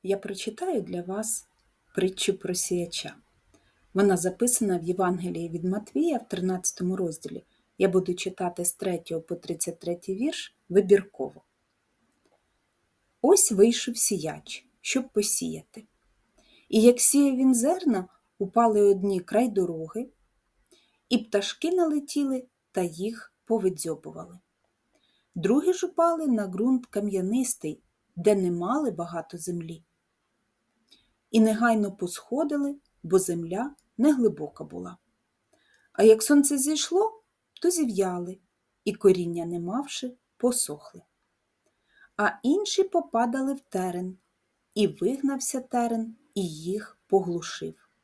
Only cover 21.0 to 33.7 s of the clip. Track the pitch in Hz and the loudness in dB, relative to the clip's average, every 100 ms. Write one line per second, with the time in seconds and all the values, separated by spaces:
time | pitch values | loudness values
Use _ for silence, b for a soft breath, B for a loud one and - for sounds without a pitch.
21 | _ 240 - 202 202 - 320 359 330 302 | _ -2 0 -2 -2 -4 -2 0 2 0
22 | 285 294 277 262 254 _ _ - 175 160 | -4 -4 -2 -4 -6 _ _ -4 -4 -4
23 | 202 226 - _ _ 226 190 185 165 151 | -8 -8 -18 _ _ 0 0 -2 -8 -8
24 | - - - - _ _ _ _ _ _ | -10 -16 -18 -20 _ _ _ _ _ _
25 | _ _ _ 180 190 262 349 370 349 - | _ _ _ -4 2 2 2 0 -2 2
26 | 339 330 311 226 196 180 233 262 - 208 | 2 2 0 0 -2 -2 2 0 0 -4
27 | 208 190 185 240 254 - 156 151 _ _ | -2 -2 0 0 -2 -4 -6 -10 _ _
28 | _ - 190 202 180 175 180 277 277 165 | _ 0 2 4 2 0 -2 0 -2 -4
29 | 170 170 160 170 - 170 165 160 _ _ | -6 -6 -10 -12 -8 -8 -10 -14 _ _
30 | _ _ _ _ _ _ _ _ _ b | _ _ _ _ _ _ _ _ _ b
31 | b b _ 226 220 214 240 220 202 190 | b b _ 4 4 4 2 2 -2 -4
32 | 180 - - 254 302 294 285 285 _ _ | -6 -6 -6 -4 -2 -2 -4 -6 _ _
33 | 165 185 185 170 165 185 269 | 0 2 2 -6 -6 -6 -6